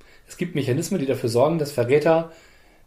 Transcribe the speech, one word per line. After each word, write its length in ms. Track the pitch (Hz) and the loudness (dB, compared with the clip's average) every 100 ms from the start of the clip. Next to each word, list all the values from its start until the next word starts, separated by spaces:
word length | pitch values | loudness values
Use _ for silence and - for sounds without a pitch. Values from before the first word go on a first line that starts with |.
| - - - | -20 -20 -20
Es 80 | - | -8
gibt 180 | 170 | -6
Mechanismen, 460 | 147 123 139 170 190 | -4 -2 -2 -2 -2
die 60 | 135 | -2
dafür 220 | 127 120 | -2 0
sorgen, 280 | 117 151 165 | 2 2 0
dass 140 | 143 | -4
Verräter 580 | - 120 147 165 160 165 - - _ _ _ | -2 2 2 4 2 0 -14 -20 _ _ _